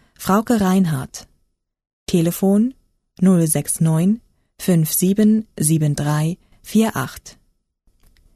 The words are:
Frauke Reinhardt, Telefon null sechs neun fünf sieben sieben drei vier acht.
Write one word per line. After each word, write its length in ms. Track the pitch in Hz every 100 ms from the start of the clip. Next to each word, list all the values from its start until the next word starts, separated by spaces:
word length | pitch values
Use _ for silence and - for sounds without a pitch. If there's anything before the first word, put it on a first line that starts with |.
| _ _
Frauke 440 | - 196 - 233
Reinhardt, 680 | 190 185 180 143 135 - - _ _ _ _ _ _ _ -
Telefon 680 | 180 165 175 196 202 240 - _ _ _ -
null 260 | 180 185 160
sechs 320 | 147 143 -
neun 400 | 160 160 180 226 _ _ _ -
fünf 340 | - 170 156
sieben 560 | - 185 196 214 220 220 -
sieben 380 | 151 160 151 143
drei 420 | 147 151 156 175 _ _
vier 340 | - 214 220 -
acht. 400 | 131 - - - _ _ _ _ _ _ _ _ _